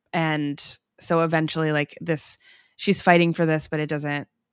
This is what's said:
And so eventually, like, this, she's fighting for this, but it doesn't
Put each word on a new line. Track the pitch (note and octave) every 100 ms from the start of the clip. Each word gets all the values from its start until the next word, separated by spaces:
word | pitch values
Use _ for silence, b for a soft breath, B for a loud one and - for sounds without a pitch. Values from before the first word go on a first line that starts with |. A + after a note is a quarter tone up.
| _
And | E3+ D#3+ D#3 D3 C#3+ - - _ -
so | - E3+
eventually, | E3 D#3+ D#3+ D#3+ D#3
like, | D3+ D3 -
this, | E3 D#3 - - b b b b
she's | - F#3
fighting | - F3 E3+
for | E3 D#3+
this, | D#3 -
but | D3+
it | D3+
doesn't | D3+ D3 C#3+ - _ _